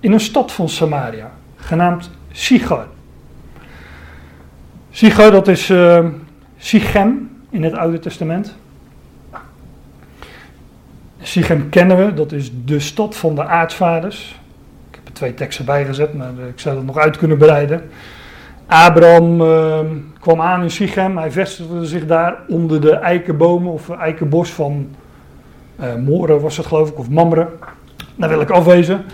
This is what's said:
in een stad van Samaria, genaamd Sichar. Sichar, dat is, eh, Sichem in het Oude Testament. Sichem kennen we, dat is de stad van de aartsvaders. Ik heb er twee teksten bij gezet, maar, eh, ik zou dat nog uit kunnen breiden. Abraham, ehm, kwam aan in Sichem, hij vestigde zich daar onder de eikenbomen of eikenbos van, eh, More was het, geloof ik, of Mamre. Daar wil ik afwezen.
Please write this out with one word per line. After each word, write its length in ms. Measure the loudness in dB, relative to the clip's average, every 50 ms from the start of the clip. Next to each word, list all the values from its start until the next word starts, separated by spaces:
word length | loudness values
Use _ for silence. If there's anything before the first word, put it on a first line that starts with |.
| 0
in 80 | 2
een 80 | 2 2
stad 320 | 0 0 -2 -2 -2 -2
van 180 | -4 -6 -6 -6
Samaria, 640 | -4 -4 -4 -2 -2 -4 -6 -8 -12 -14 -16 -20 -20 -20 _ _ -20
genaamd 540 | _ -10 -6 -2 0 0 0 0 -4 -8 -16 -20 -20 -20 -20
Sichar. 560 | -16 -10 -2 2 2 2 2 0 -6 -6 -6 -14 -20 -20 -20 -20 -20 -20 -20 -20 -20 -20 -20 -20 -20 -20 -20 -20 -20 -20 -20 -20 -20 -20 -20 -20 -20 -20 -20 -20 -20 -20 -20 -20 -20 -20 -20 -20 -20 -20 -20 -20
Sichar, 400 | -6 4 4 4 6 8 6 8
dat 160 | 8 6 4 4
is, 220 | 0 0 2 0
eh, 360 | 2 4 6 6 6 6 4 2 -4 -10 -16 -20 -20 -20 -20 _ -20 -20
Sichem 760 | -12 0 0 0 2 2 0 0 2 2 0 -2 -6 -12 -18 -20 -20 _
in 140 | -8 -4 -4
het 100 | -4 -4
Oude 260 | -2 -4 -4 -4 -4
Testament. 560 | -8 -10 -10 -8 -8 -6 -6 -6 -8 -10 -14 -20 _ _ -20 -20 -20 -20 _ -20 _ -20 _ -20 -20 -20 -20 -20 -20 -20 -20 _ -20 -20 -20 -20 -20 -20 -20 -20 -20 -20 -20 -20 -20 -20 -20 -20 -20 -20 -20 _ -20 -20 _ -20 _ -20 -20 -20 -20 -20 _ -20
Sichem 480 | -16 -6 -2 -2 0 0 0 -2 -2 0
kennen 360 | 2 2 4 4 4 4 2
we, 80 | 0 0
dat 180 | -4 -6 -6
is 200 | -6 -10 -10 -10 -12 -12 -6
de 140 | -4 -4 -4
stad 360 | -4 -6 -6 -6 -6 -6 -6
van 200 | -6 -6 -4 -4
de 80 | -4 -4
aartsvaders. 960 | -2 -2 -2 -2 -4 -4 -2 -2 -2 -2 -2 -4 -8 -12 -14 -18 -20 -20 -20 -20 _ -20 _ -20 -20 -20 -20 -20 -20
Ik 60 | -20
heb 120 | -20 -20 -20
er 60 | -14
twee 200 | -10 -8 -8 -8
teksten 320 | -8 -10 -10 -10 -12 -6
bij 200 | -4 -2 -2 -2
gezet, 280 | -4 -4 -4 -4 -4 -4
maar, 180 | -8 -12 -12 -12 -14
eh, 80 | -14 -16
ik 120 | -16 -10
zou 160 | -8 -6 -6
dat 100 | -6 -8
nog 120 | -8 -4 0
uit 200 | 0 0 0 -2
kunnen 200 | -2 -2 2 4
breiden. 520 | 6 6 6 4 0 -2 -4 -6 -8 -12 -20 -20 -20 -20 -20 -20 -20 -20 -20 -20 -20 -20 -20 -20 -6
Abraham, 760 | 2 4 6 6 8 8 8 8 8 8 8 6 4 2 2
ehm, 460 | 2 2 4 2 2 0 -2 -2 -4 -6 -8 -10 -12 -16 -20 -10
kwam 220 | 0 0 0 2
aan 200 | 2 0 0 0
in 100 | -2 -4
Sichem, 460 | -4 -4 -6 -4 -2 -2 -2 -2 -2 -4
hij 140 | -6 -6
vestigde 540 | -4 -4 -6 -6 -6 -14 -14 -10 -8 -8 -8
zich 200 | -6 -6 -8 -4
daar 320 | -2 0 0 0 -2 -4 -8 -10 -6
onder 340 | -4 -4 -2 -2 -2 0
de 140 | 2 2 2
eikenbomen 760 | 2 2 -2 -2 -2 -2 -4 -2 2 2 2 2 0 -2 -4
of 180 | -8 -10 -10 -12
eikenbos 600 | -12 -8 -6 -6 -6 -4 -4 -2 -2 -2 -2 -4
van, 400 | -6 -6 -6 -6 -4 -6 -8 -10 -14 -20 -20 -20 -20 -20 -20 -20 -20 -20 -20 -20 -20 -20 -20 -20 -18
eh, 200 | -12 -10 -10 -8
More 440 | -6 -4 -2 -2 -2 2 2 0 2
was 180 | 0 -4 -6 -8
het, 80 | -8
geloof 240 | -4 0 0 0 0
ik, 100 | -2 -12
of 100 | -10 -4
Mamre. 380 | 0 2 2 2 2 0 0 -2 -6 -16 -20 -20 -20 -20 -20 -20 _ -20 -20 -20 -10
Daar 140 | -6 -4 -2
wil 120 | -2 -2
ik 80 | -2 2
afwezen. 560 | 2 2 6 6 6 6 4 2 -2 -6 -6 -12